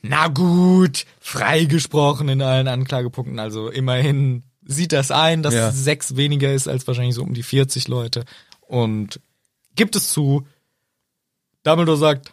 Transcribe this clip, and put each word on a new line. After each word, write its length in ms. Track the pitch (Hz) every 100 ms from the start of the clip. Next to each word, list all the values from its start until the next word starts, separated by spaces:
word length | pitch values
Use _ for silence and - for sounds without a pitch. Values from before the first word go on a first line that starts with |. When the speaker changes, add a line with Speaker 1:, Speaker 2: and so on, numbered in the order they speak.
Speaker 1:
na 260 | 107 151 165
gut, 800 | 139 180 175 180 185 180 135 - _
freigesprochen 1080 | - - 110 156 160 160 135 147 143 135 147
in 140 | 135
allen 260 | 135 131 131
Anklagepunkten. 680 | 123 131 131 123 127 127 123
Also 300 | 110 107 110
immerhin 720 | 120 131 127 143 143 135 123 - _
sieht 280 | - 139 170
das 180 | 151 135
ein, 320 | 139 160 165
dass 120 | 151
Speaker 2:
Ja. 160 | 117 113
Speaker 1:
sechs 460 | 135 135 143 - 131
weniger 360 | 143 147 139
ist 160 | 135 131
als 180 | 131 -
wahrscheinlich 280 | 123 123
so 80 | 120
um 120 | -
die 80 | 120
vierzig 460 | 120 135 135 131 -
Leute. 360 | 123 117 120 120 - _ _
Und 600 | - 127 113 107 101 - _ _ _ _ _ -
gibt 200 | 214 202
es 140 | -
zu, 340 | - 139 143 139 _ _ _ _ _ _ _ _ _ _ _
Dumbledore 340 | 151 160 165 156
sagt, 340 | 156 139 -